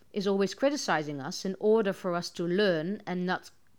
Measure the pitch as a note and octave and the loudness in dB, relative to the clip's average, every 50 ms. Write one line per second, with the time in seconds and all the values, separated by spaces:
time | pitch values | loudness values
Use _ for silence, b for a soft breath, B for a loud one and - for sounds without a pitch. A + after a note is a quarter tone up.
0 | b - - G#3 F#3 G3+ G3 G3 G3 F#3+ - - C4+ C#4+ D4 C4 - - E3+ D#3 | b -10 -6 -2 0 2 2 2 2 0 0 2 2 2 2 0 0 0 0 0
1 | D3+ D3 D3 C#3 C3 D3+ - - - F#3+ F#3+ - - G#3+ A3 A3+ G#3+ G3 F#3 - | 0 -4 -6 -6 -6 -8 -8 -6 -6 -6 -4 0 4 4 4 6 4 2 -2 -2
2 | - F#3 E3+ F3 E3+ - - - F3 F3 F3 G3 G#3+ G3 E3+ D#3 D#3 F3+ G#3 - | -2 -2 -2 -2 -4 -6 -6 -4 -2 0 2 2 4 4 2 2 0 -4 -6 -6
3 | - E3 F3+ F3+ F3+ F3+ F3+ - - - - - - - - | -6 -6 -4 -2 -2 -2 -2 -4 -6 -12 -20 -20 -20 -20 -20